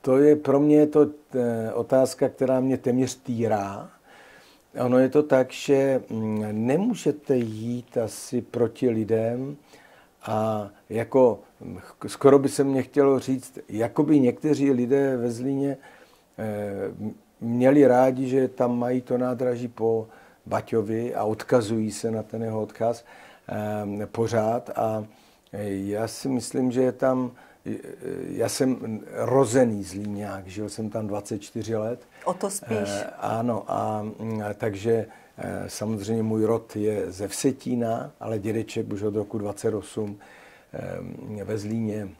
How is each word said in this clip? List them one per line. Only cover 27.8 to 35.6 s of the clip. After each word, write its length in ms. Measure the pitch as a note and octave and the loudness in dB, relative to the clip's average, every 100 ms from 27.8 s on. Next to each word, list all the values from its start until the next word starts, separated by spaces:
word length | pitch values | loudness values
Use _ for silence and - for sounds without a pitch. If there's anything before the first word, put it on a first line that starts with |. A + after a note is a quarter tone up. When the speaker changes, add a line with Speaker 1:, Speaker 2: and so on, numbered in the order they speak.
| - - F2 F2 F2 | -10 -12 -10 -8 -8
Speaker 1:
já 200 | F2+ A2+ | -4 -2
jsem 520 | - C3 A#2+ B2+ G#2+ - | 2 0 0 -4 -8 -8
rozený 680 | - A#2 C3 B2+ B2 A#2+ G#2 | -6 2 4 6 6 4 2
Zlíňák, 640 | F#2 F#2+ G#2 G2+ G#2 G2 F#2+ | -6 -8 -6 -6 -6 -8 -10
žil 220 | F#2+ G#2 | -8 -8
jsem 220 | - A2 | -6 -6
tam 160 | A2+ G#2+ | -4 -4
dvacet 320 | G#2 G#2 A2 | -6 -6 -10
čtyři 380 | - A#2 G#2+ A2+ | -8 -8 -4 -2
let. 240 | G#2+ B2 - - | -2 -6 -12 -8
Speaker 2:
O 100 | - | -6
to 160 | F3+ G3+ | -4 -4
spíš. 380 | G3 - A3 G2+ | -6 -4 -4 -2
Speaker 1:
Eh, 160 | G2+ - - | -4 -6 -6
ano, 460 | G#2+ A2 A#2+ A2 - | -4 -2 0 -2 -2
a, 360 | F#2+ G#2+ G#2+ | -2 -2 -4
mm, 400 | G#2+ G#2 A2 A2 G#2 | -6 -8 -6 -4 -6
takže, 520 | G#2 A2+ G2 A2 A2+ G#2 - - - | -4 -4 -4 0 0 0 -12 -20 -12
eh, 260 | G2 F#2+ | -8 -8